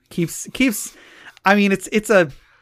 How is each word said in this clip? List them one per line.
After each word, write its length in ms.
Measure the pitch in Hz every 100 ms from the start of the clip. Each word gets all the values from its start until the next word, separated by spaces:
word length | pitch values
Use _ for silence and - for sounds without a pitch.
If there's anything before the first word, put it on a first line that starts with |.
| _
Keeps, 380 | - 165 - -
keeps, 420 | - 254 208 - - - - - - -
I 100 | 208
mean, 160 | 202
it's, 160 | 190 -
it's 160 | 220 214
a, 200 | 208 165 - _ _